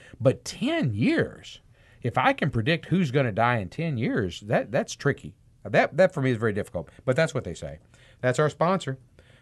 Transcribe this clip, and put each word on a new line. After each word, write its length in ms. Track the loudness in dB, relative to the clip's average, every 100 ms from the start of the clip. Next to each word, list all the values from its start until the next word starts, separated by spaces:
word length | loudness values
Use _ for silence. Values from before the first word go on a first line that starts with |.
| -20 0
But 240 | 2 2
ten 500 | -4 -6 -2 0 0
years, 640 | 2 2 2 0 -6 -20 -20 -20 _ -20 -8
if 160 | -2 2
I 140 | 2
can 180 | 2 0
predict 360 | 0 0 0 0
who's 260 | 0 2
gonna 180 | 2 0
die 280 | 2 2 2
in 100 | -2
ten 300 | -6 -4 -2
years, 420 | -2 -2 -2 -6
that, 320 | -2 -2 0
that's 240 | -4 -4 -2
tricky. 400 | -2 -2 -6 -18 -20 _
That, 360 | 0 2 2 4
that 160 | 2
for 80 | 2
me 80 | 0
is 80 | 2
very 160 | 0
difficult. 340 | -2 -6 -8 -10 -6
But 120 | -2 2
that's 180 | 0
what 100 | -2
they 80 | -8
say. 280 | -8 -12 -14 _ -20 -20 -4
That's 160 | 0 2
our 100 | 0
sponsor, 480 | 2 0 0 -2 -10 -12 -20 -20 -20